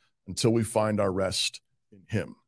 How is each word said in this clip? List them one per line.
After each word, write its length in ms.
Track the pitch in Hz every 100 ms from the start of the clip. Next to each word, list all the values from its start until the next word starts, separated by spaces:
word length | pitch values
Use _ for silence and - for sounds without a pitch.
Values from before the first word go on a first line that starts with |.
| _ _ -
until 240 | 90 120
we 120 | 117
find 360 | 110 110 107 104
our 120 | 98
rest 500 | 92 95 - - - - _ _
in 120 | 104 -
him." 280 | 107 82 -